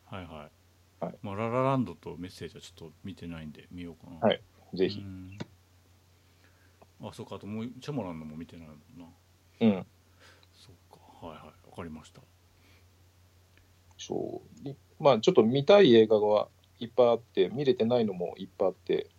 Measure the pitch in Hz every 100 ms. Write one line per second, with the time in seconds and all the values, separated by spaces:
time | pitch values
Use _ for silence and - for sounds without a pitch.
0 | - 101 85 78 76 _ _ _ _ -
1 | 85 - 107 98 113 120 131 135 120 82
2 | - 82 90 - 82 - - - 80 76
3 | 98 87 87 82 78 73 - 90 87 82
4 | - 87 110 - - _ - 87 95 101
5 | 101 92 92 101 - _ _ _ _ _
6 | _ _ _ _ _ _ _ _ _ -
7 | 107 - 107 101 98 110 117 127 135 147
8 | 95 80 78 78 82 87 80 76 _ -
9 | - - _ _ _ - 113 95 - _
10 | _ _ - - _ _ - - _ -
11 | - - 85 76 78 - - - 87 78
12 | 78 - - _ _ _ _ _ _ _
13 | _ _ _ _ _ _ _ _ _ -
14 | - - - - - - 139 139 _ -
15 | 151 117 113 185 214 135 135 202 185 113
16 | 110 110 104 104 - _ _ - 120 -
17 | 120 117 - - 92 110 143 123 113 123
18 | 110 90 87 - 92 - 95 - - -
19 | -